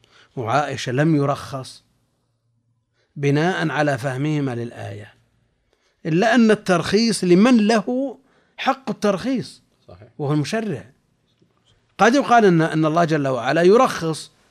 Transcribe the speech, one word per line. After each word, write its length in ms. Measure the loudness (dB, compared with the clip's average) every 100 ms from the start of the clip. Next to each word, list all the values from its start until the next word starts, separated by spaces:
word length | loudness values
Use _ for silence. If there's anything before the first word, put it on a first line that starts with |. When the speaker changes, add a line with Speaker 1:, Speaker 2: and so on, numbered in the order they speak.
| _ _ _ -10
Speaker 1:
وعائشة: 560 | -2 -2 -2 -8 -6
"لم 240 | -2 2 2
يرخص"؟ 680 | 0 -4 -8 -14 -14 -20 _ _ _ _ _ _ _ _ _ _ _ _ _ -4
بناء 520 | 0 0 0 -2 -4
على 300 | -2 -2 -2
فهمهما 560 | -6 -6 -4 -2 -4
للآية، 600 | -6 -10 -12 -14 -14 -20 _ _ _ _ _ _ _ _ _ -4
إلا 280 | 0 2
أن 160 | 4 4
الترخيص 760 | 2 2 -2 0 0 0 -2
لمن 420 | 2 4 6 4 4
له 520 | 0 0 -4 -4 -8 _ _ _ -8
حق 340 | -4 -4 -6
الترخيص، 720 | -4 -2 -2 -4 -6 -6 -16 _ _ _
Speaker 2:
صحيح. 200 | -20 -20 -10
Speaker 1:
وهو 140 | -2
المشرع. 580 | -2 -2 -4 -6 -8 -12 _ _ _ _ _ _ _ _ _ _ 0
قد 160 | 2
يقال 300 | 2 4 4
إن، 180 | 6 4
إن 220 | 2 0
الله 200 | 0 0
جل 240 | 0 0 -2
وعلا 340 | -4 -2 2
يرخص، 680 | 4 4 4 -2 -6 -8 -12 _ _